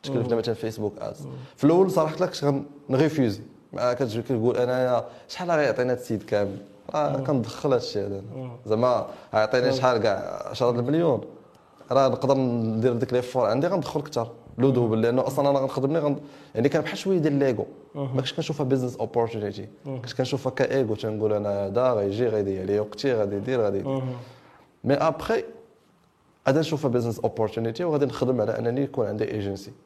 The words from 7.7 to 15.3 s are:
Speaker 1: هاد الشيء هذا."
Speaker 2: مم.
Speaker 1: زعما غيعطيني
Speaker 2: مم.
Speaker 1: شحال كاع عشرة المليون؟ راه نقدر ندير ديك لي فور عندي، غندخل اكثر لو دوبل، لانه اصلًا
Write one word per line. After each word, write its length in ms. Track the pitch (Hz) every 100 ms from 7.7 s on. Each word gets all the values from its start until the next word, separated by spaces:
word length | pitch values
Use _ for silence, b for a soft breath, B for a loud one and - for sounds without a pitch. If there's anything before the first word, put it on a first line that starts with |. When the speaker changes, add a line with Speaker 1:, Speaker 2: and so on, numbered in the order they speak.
Speaker 1:
هاد 80 | 127
الشيء 260 | - 104 101
هذا." 160 | 98 98 135
Speaker 2:
مم. 140 | 127 120 104
Speaker 1:
زعما 400 | 110 123 117 - B B
غيعطيني 320 | 107 107 127 123
Speaker 2:
مم. 60 |
Speaker 1:
شحال 260 | 135 127 120
كاع 500 | 107 95 95 - -
عشرة 200 | - 123
المليون؟ 500 | 120 120 156 170 113 - - - - _ - -
راه 180 | 127 135
نقدر 300 | 131 135 135
ندير 540 | 127 117 110 110 123
ديك 200 | 117 123
لي 100 | 123
فور 240 | 120 131 110
عندي، 200 | 120 165
غندخل 340 | 185 135 156
اكثر 280 | 143 - 113 - - -
لو 120 | 135
دوبل، 300 | 123 120 110
لانه 260 | 117 127
اصلًا 240 | 127